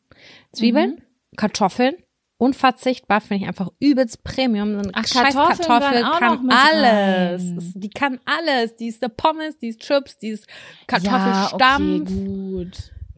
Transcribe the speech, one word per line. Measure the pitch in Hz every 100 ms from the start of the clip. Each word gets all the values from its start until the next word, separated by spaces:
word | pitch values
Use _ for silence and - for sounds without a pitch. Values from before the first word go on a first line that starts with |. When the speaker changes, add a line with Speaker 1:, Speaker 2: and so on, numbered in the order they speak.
| _ _ - - _
Speaker 1:
Zwiebeln, | - 226 262 339
Speaker 2:
Mhm. | 320 _ _ _ -
Speaker 1:
Kartoffeln, | - - 196 - 254 359 _ _ _ -
unverzichtbar, | 247 269 262 247 262 262 - 208
finde | - 202
ich | 196
einfach | - 185 -
übelst | 285 262 240 -
Premium. | - - 262 208 208
So | 208
eine | 202
Speaker 2:
Ach, | 208 220
Speaker 1:
scheiß | 262 254
Speaker 2:
Kartoffeln | 269 330 - 330
Speaker 1:
Kartoffel | 240 277 240
Speaker 2:
gehören | 233
auch | 311
Speaker 1:
kann | 240 226
Speaker 2:
noch |
mit | 247
Speaker 1:
alles. | 240 294 320 254 214 196 185 180 180
Speaker 2:
rein. | 180 170
Speaker 1:
Es, | 170
die | 185 202
kann | - 277 254
alles. | - 302 330 262 226 -
Die | 226
ist | 220
der | 247
Pommes, | - 320 311 311 294
die | 233
ist | 226
Chips, | - 277 269 -
die | 220
ist | 214 -
Speaker 2:
Ja, | - - - - 220
Speaker 1:
Kartoffelstampf. | 196 196 190 190 196 - 262 277 294 294 190
Speaker 2:
okay, | 190 196
gut. | 196 190 185 180 - - - -